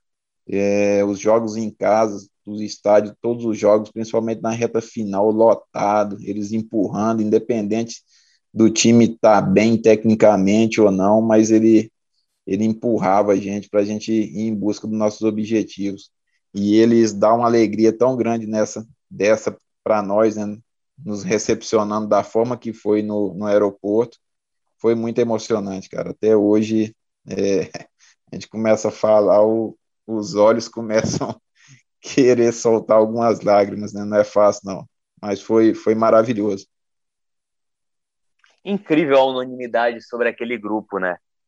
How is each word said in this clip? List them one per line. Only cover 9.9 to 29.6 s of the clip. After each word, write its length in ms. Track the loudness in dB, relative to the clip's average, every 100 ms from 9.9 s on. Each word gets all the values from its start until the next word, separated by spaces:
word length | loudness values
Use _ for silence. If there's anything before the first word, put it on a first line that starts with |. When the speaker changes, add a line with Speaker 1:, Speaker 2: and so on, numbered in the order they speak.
| 2 2 4 4 4 2 2 2 2
Speaker 1:
ou 100 | 2
não, 300 | 2 2 2
mas 300 | 2 2 4
ele, 400 | 4 4 4 2 _ _ _ _ _ -8
ele 200 | -4 -2
empurrava 680 | -2 -2 -2 0 2 2
a 20 | 0
gente 320 | -2 -8 -4
pra 140 | -2
gente 280 | -2 -4 -4
ir 360 | -2 -2 -6 -6
em 60 |
busca 340 | -4 -4 -6 -6
dos 100 | -4
nossos 240 | -4 -2
objetivos. 880 | -4 -4 -2 -2 -4 -6 -10 -10 -16 _ _ _ _
E 220 | -6 2 4
eles 380 | 4 4 2
dão 240 | 2 2 2
uma 80 | 2
alegria 500 | 2 0 2 0 2
tão 220 | 0 0
grande 280 | -2 -4 -4
nessa, 380 | -4 -4 -6 -16 _ _
dessa 460 | -2 0 2 -2 -10 _ _
pra 180 | -2 -2
nós, 340 | 0 0 0 0
né? 220 | -8 -12 _ _ _ _
Nos 260 | -10 -10
recepcionando 840 | -4 -2 -2 -4 -2 -2 -2 -4 0
da 160 | -2
forma 340 | 0 -2 -2 -4
que 160 | -10
foi 280 | -10 -2 -2
no, 320 | -2 -4 -4
no 120 | -6 -2
aeroporto, 720 | 0 0 -2 -2 -2 -2 _ _ _ _ _ _ _
foi 140 | -2 0
muito 240 | -2 -2
emocionante, 680 | -2 -2 -2 -4 -4 -10 -10
cara. 220 | -10 -10
Até 260 | -4 2 2
hoje, 600 | 4 2 2 -2 -2 -8 _ _ -12
é, 400 | -6 -2 -2 -4
<laughs> 180 | -10 -20 _ _ _ _
a 40 | -18
gente 140 | -14
começa 380 | -4 0 2 0
a 40 |
falar, 540 | -2 2 2 4 4 4
o, 320 | 2